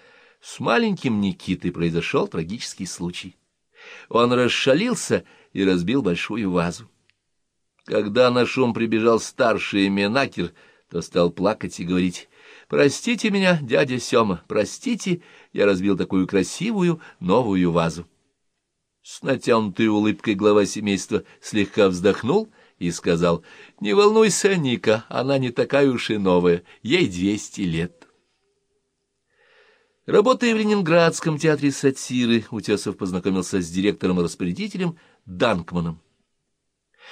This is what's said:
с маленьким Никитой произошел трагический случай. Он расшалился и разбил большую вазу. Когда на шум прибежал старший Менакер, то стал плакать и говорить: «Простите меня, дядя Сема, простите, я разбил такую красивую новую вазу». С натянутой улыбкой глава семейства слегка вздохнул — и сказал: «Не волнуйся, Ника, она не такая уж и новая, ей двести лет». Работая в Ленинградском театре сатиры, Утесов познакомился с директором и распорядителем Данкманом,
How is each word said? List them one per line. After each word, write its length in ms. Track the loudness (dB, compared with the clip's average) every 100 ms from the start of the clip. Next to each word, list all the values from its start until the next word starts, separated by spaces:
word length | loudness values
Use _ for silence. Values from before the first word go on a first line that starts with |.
| _ _ _ _
с 180 | -18 -6
маленьким 600 | 0 0 0 -2 -2 0
Никитой 500 | -2 -4 -4 -4 -4
произошел 560 | -2 -2 -2 -2 -2 -2
трагический 580 | -6 -8 -10 -12 -12 -12
случай. 520 | -10 -10 -10 -14 -20 _ _ _ _ -20 -20 -4
Он 240 | 0 2
расшалился 880 | 2 2 2 2 2 2 -4 -2 -4 -4 _ _
и 100 | -2
разбил 380 | 2 2 0 0
большую 500 | 0 -2 -4 -4 -2
вазу. 380 | -2 -2 -6 -16 _ _ _ _ _ _ _ _ _ -6
Когда 440 | -4 0 2 2
на 160 | 2 0
шум 280 | 0 0
прибежал 480 | 0 0 2 2 2
старший 680 | 0 0 0 0 -2 0 2
Менакер, 640 | 2 0 0 -2 -4 -8 -8 _ _ _
то 120 | -8
стал 300 | -4 0 0
плакать 480 | 2 -2 0 -6 -8
и 60 | -2
говорить: 420 | 0 0 -2 -14 _ -20 -20 -4
«Простите 640 | 2 2 0 -4 -2 -2
меня, 300 | 0 2 2
дядя 360 | 0 0 0 -2
Сема, 460 | 0 2 2 -2 -4
простите, 720 | -2 -2 -4 -6 -4 -4 -4 -6 -20 _
я 120 | 0 2
разбил 300 | 2 0 0
такую 320 | 0 -2 0
красивую 720 | 0 0 -4 -4 0 0 -2 -6 -8
новую 500 | 0 2 2 2 2
вазу». 340 | 2 0 -2 -12 _ _ _ _ _ _ _ _ _ -20
С 160 | -8
натянутой 680 | -4 -2 0 0 0 0 2
улыбкой 440 | 2 0 -2 -2
глава 320 | 0 4 4 2
семейства 580 | -2 -2 -2 -2 -6 -6 -18
слегка 480 | -6 -2 -2 2 2
вздохнул — 600 | 2 0 0 0 0 -2 _ _ -8
и 100 | -6
сказал: 540 | -4 -2 2 2 0 -4 -20 -20 -8
«Не 120 | -2
волнуйся, 600 | 4 4 6 4 2 0 2
Ника, 480 | 0 0 0 0 -2
она 280 | -4 -2 0
не 120 | -2
такая 420 | -2 0 2 2
уж 180 | 2 -2
и 80 | -2
новая, 460 | 2 4 4 2 -2 -12
ей 260 | -2 0 0
двести 520 | 0 -2 -2 -6 -6
лет». 460 | -4 -2 -4 _ _ _ _ _ _ _ _ _ _ _ _ _ _ _ _ _ _ _ _ _ 0
Работая 500 | 2 4 4 2 2
в 20 |
Ленинградском 800 | 2 0 4 4 4 2 -2 0
театре 360 | 0 2 0
сатиры, 720 | 0 0 0 -4 0 2 2 0
Утесов 460 | -6 -2 -2 -2 -6
познакомился 640 | -4 -2 -2 -2 -2 -4
с 80 | -4
директором 520 | -2 -2 0 0 0
и 20 |
распорядителем 720 | -2 -4 -6 -6 -6 -6 -6 -6 _ _ -12
Данкманом, 760 | -2 0 0 -4 -6 -6 -8 _ _ _ _ _ _ _ _ _ _ -20